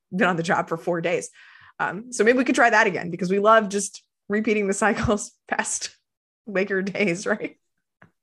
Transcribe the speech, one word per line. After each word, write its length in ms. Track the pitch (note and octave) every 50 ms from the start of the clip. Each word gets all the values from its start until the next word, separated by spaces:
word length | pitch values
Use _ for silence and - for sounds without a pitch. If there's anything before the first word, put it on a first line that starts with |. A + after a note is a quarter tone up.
| _ _
been 180 | F3+ F#3 G3 F3+
on 80 | F#3
the 60 | D#3+ E3
job 240 | E3+ F3 B2+ F3
for 120 | - E3 E3
four 240 | - - F3 E3+ E3
days. 260 | - F3+ D3 - - - _ - - - - - - _ _
Um, 320 | D#3+ - E3 F#3 A#3+ B3+
so 140 | A#3+ - G#3
maybe 140 | A3 C4 B3+
we 60 | C4
could 100 | C4+ C4+
try 160 | D4 B3 A#3+
that 160 | A3 G#3+ A3
again, 240 | G#3 F3 - - F3
because 180 | E3+ F3+ G3 F3
we 100 | F#3+ G3+
love 280 | G3 G#3+ A3+ A3+ G#3+ F#3+
just 340 | G3 G3+ G3+ - - - - _ _ _ _ _
repeating 360 | G3+ G#3+ G#3+ A#3 G#3+ G#3+ G#3
the 60 | F#3+ G3
cycles 600 | - A3 G3+ A3+ G#3+ A3+ A#3 G#3 G#3 - - - _
<laughs> 60 | _
past 480 | - - - A3 - - - - - - _ _ _ _ _ _ _ _ _ _
Laker 340 | - G3+ F#3 F#3+ G#3 G3+ F#3+
days, 460 | F#3 G3 F#3 - G3+ G3 E3+ F3+ -
right? 320 | G3 G#3 A3 D#3+ D3+ - _ _ _ _ _ _ _ _ _ - _ _ _